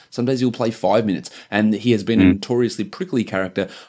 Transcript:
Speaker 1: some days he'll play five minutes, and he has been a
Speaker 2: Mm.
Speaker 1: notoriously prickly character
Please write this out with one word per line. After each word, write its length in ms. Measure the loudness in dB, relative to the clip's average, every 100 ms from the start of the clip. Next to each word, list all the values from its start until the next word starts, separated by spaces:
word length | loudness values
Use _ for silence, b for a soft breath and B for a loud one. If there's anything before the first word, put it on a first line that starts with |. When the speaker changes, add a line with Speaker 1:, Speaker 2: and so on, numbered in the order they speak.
| b
Speaker 1:
some 140 | -6
days 140 | -2 0
he'll 140 | -2
play 180 | 0 -4
five 340 | -2 2 2
minutes, 240 | 2 -2 -6 B B
and 240 | 0 2
he 160 | 2 2
has 140 | 2
been 160 | 2 4
a 40 |
Speaker 2:
Mm. 100 | 6
Speaker 1:
notoriously 500 | 4 0 0 0 -2
prickly 400 | -8 -8 -4 -2
character 420 | -2 -2 -2 -4 -6 B